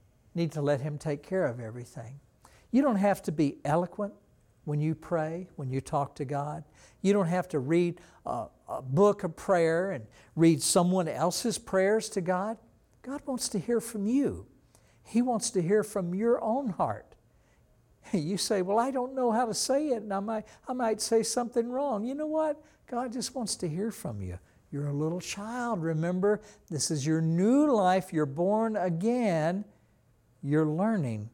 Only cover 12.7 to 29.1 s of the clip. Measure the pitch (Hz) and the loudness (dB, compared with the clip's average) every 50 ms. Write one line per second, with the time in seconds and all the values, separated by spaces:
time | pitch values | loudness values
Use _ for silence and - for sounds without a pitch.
12.7 | _ _ _ _ _ _ - 254 269 294 - - 262 240 - - - 202 - - | _ _ _ _ _ _ -12 -10 -10 -10 -6 -6 -6 -4 -4 -4 -4 -4 -2 0
13.7 | 240 226 226 - - 214 196 208 247 277 277 202 98 82 - - _ _ _ _ | 0 0 0 -2 -6 -4 -2 2 2 2 2 2 -2 -4 -10 -16 _ _ _ _
14.7 | _ _ _ _ _ _ _ - - 226 247 254 240 214 - - - 190 170 165 | _ _ _ _ _ _ _ -2 0 0 2 2 2 0 -2 -2 -2 0 2 4
15.7 | 202 214 202 208 - 202 185 170 175 190 220 233 240 - - 214 220 269 285 240 | 4 2 2 2 -2 -4 -4 -2 -2 0 2 2 2 2 2 0 0 0 0 -2
16.7 | 175 - 180 123 104 - - _ - _ _ _ _ _ _ _ _ _ _ _ | -2 0 0 -2 -2 -4 -8 _ -20 _ _ _ _ _ _ _ _ _ _ _
17.7 | _ _ _ _ _ _ - - - 185 143 160 202 180 - - 226 196 185 185 | _ _ _ _ _ _ -12 -4 -2 -2 -2 0 -2 -2 -2 0 0 0 0 2
18.7 | 202 226 233 269 262 269 247 254 269 262 254 240 214 226 254 226 202 - - - | 2 2 2 0 0 -2 -4 -4 -2 0 0 2 2 2 2 0 0 -2 0 0
19.7 | 254 277 311 302 254 226 202 214 196 196 196 214 226 220 214 - - - - - | 2 2 2 0 -2 -2 -4 -4 -4 -4 -4 -4 -6 -6 -8 -10 -18 -18 -10 -8
20.7 | 254 254 247 226 220 208 - - 226 226 220 226 - 247 240 233 247 247 233 240 | -6 -2 0 0 0 -2 0 2 2 2 2 2 0 -2 -2 -2 0 -2 -2 0
21.7 | 247 262 285 285 240 202 214 247 269 294 302 302 311 311 311 311 294 302 - - | -2 -2 -2 0 -2 -2 -2 -4 -4 -4 -4 -2 0 0 0 0 -2 -4 -8 -20
22.7 | _ _ _ - 254 233 254 254 214 254 220 - - 269 233 190 - - - 170 | _ _ _ -8 -6 -4 -4 -4 -4 -6 -6 -6 -6 -6 -6 -4 -4 -4 -4 -4
23.7 | 151 175 208 226 - - - 156 113 101 98 90 87 87 - _ _ _ _ - | -2 -2 -4 -4 -4 -6 -8 -8 -8 -6 -6 -8 -8 -10 -12 _ _ _ _ -10
24.7 | - 143 143 143 143 143 151 156 170 180 170 - - 196 202 220 233 254 240 240 | -8 -6 -4 -2 -2 -2 -2 -2 -2 -4 -6 -8 -10 -10 -8 -8 -6 -6 -4 -4
25.7 | 226 185 156 165 160 156 160 175 180 185 185 202 208 208 - - - - _ - | -4 -2 -2 -2 0 0 0 0 0 2 2 2 2 0 -2 -12 -20 -20 _ -8
26.7 | 165 147 - - 175 147 131 156 160 160 160 160 165 170 185 220 254 285 302 302 | -6 -4 -2 -2 -2 -2 0 0 2 2 2 2 2 4 4 4 6 6 4 4
27.7 | 269 214 190 180 185 190 185 - - 156 151 139 135 151 175 190 208 214 226 226 | 4 4 4 4 4 2 0 0 0 0 0 0 0 0 0 2 2 2 0 0
28.7 | 214 202 175 185 170 165 180 226 | 0 0 0 0 0 0 0 0